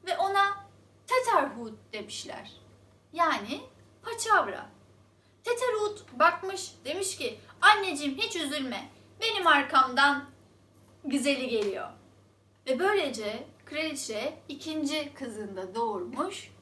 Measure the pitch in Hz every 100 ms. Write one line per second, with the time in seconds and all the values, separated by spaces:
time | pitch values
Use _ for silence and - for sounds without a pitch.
0 | 359 349 381 392 392 - - - _ _
1 | - 508 480 381 277 226 226 214 - 214
2 | 208 - - - - - - - _ _
3 | _ 311 330 254 208 285 508 - - _
4 | 453 466 440 392 226 - - - - _
5 | _ _ _ _ - 466 508 427 415 415
6 | - 247 330 349 381 381 - - 269 339
7 | 381 - 247 214 - - 370 415 381 285
8 | 294 269 453 381 285 294 262 202 - -
9 | - - 453 415 349 285 269 311 247 247
10 | 285 277 - - - _ _ _ _ _
11 | 285 269 262 262 247 226 202 185 - -
12 | - _ _ _ _ _ - 254 381 415
13 | 285 220 208 226 - - - 302 320 277
14 | - 214 262 - - 277 320 311 277 302
15 | 285 - 254 214 196 190 185 214 233 196
16 | 175 254 359 403 - -